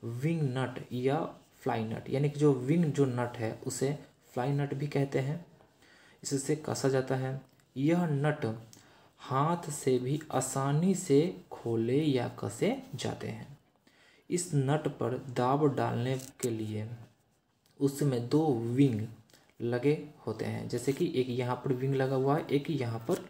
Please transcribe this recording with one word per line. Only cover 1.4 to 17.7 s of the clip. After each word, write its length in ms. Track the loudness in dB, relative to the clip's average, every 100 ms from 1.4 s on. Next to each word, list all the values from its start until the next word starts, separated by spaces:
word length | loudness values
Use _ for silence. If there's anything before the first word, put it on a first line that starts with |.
| -20 -8
fly 200 | -4 -2
nut 260 | -2 -6 -4
यानी 200 | 0 0
कि 100 | 4
जो 120 | 4 4
विंग 280 | 4 4 4
जो 200 | 4 2
nut 300 | 2 -2 -2
है 140 | -4 -4 -6
उसे 300 | -2 -2 -2 -8 _ _
fly 180 | -4 0
nut 220 | 0 -2
भी 140 | -2 -2
कहते 320 | 0 0 0
हैं, 260 | -2 -4 -8 -20 -20 _ -20 -20 -20 -16
इससे 320 | -4 -4 0 -2
कसा 300 | -2 0 2
जाता 260 | 2 2 -2
है। 240 | -2 -6 -10 _ _ -2
यह 300 | 2 4 2
नट 400 | 2 2 0 -2 -4 -10 -20 -20 -20 -20 _
हाथ 480 | -4 0 2 0 -4
से 260 | -4 2 2
भी 200 | 2 -4 -2
आसानी 640 | -2 -2 -2 0 2 2 2
से 240 | 4 4 4 0 -12
खोले 460 | -10 -2 0 2 2
या 300 | 2 2 -2 -4
कसे 360 | -8 -2 -2 -2 -6 -6
जाते 320 | -6 -6 -8
हैं। 300 | -8 -12 -18 _ _ _ _ _ _ -4
इस 200 | -4 0 2
नट 320 | 2 2 0
पर 280 | -2 -2 -4 -4
दाब 360 | 0 2 4 4 2
डालने 420 | 0 0 -2 -2 -6 -6
के 80 | -4
लिए 380 | -2 -4 -6 -6 -10 -16 _ _ _ _ _ _